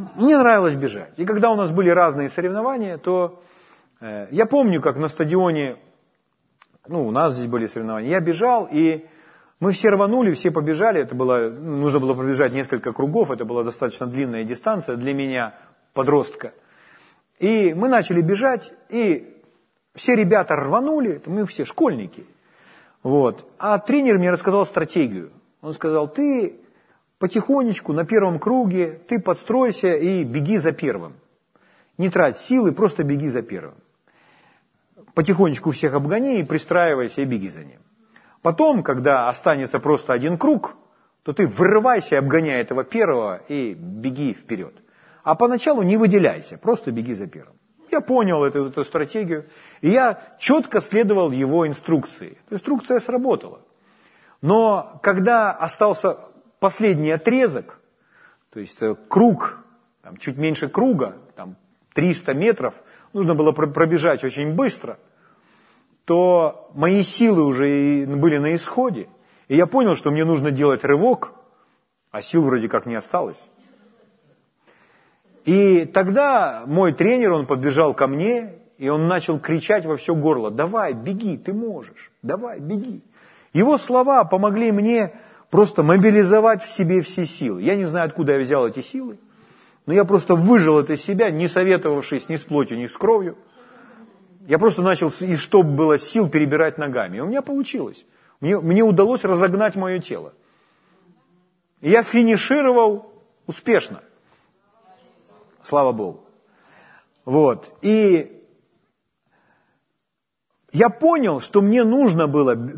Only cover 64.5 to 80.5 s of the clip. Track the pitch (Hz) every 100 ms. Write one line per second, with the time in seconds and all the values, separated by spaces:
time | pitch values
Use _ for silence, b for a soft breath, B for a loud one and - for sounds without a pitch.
64.5 | 170 262 - 135 98 _ b b b b
65.5 | b b b b _ - 170 180 175 156
66.5 | - - 139 165 202 185 - 226 180 143
67.5 | 127 143 143 143 143 135 143 165 147 147
68.5 | 165 - 247 254 131 - _ b b -
69.5 | 143 175 262 226 147 147 151 160 151 147
70.5 | 135 147 131 135 143 233 233 - - _
71.5 | _ _ _ _ _ _ 107 - 165 139
72.5 | 127 110 110 123 113 - 180 117 - -
73.5 | _ _ _ _ _ _ _ 143 _ _
74.5 | _ b b b b b b _ _ 156
75.5 | 190 196 180 156 190 190 220 285 240 156
76.5 | 117 120 165 180 131 196 247 214 160 131
77.5 | 135 143 139 156 127 135 143 202 240 220
78.5 | - _ - 135 151 165 180 170 151 -
79.5 | 160 - 208 165 147 - 165 151 135 107